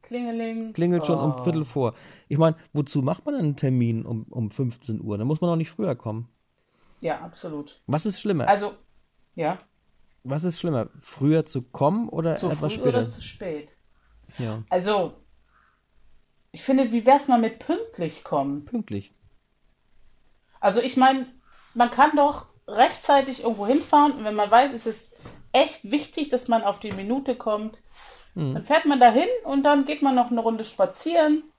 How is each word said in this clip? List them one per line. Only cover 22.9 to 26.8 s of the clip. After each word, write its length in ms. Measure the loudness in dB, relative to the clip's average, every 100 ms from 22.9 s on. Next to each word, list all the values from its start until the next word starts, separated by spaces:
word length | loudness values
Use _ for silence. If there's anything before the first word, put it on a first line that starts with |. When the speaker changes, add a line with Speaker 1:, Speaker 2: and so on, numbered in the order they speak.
| 2 4 4 4 -4
Speaker 1:
irgendwo 240 | -4 -4 0
hinfahren 460 | 0 4 4 4
und 120 | 2
wenn 100 | -4
man 160 | -2 4
weiß, 220 | 6 4
es 120 | 0 -8
ist 300 | -8 -14 _ -20 -20 -2
echt 380 | 2 2 -2 -4
wichtig, 380 | -4 -4 -8 -4
dass 200 | -4 0
man 140 | 0
auf 160 | 0
die 140 | -4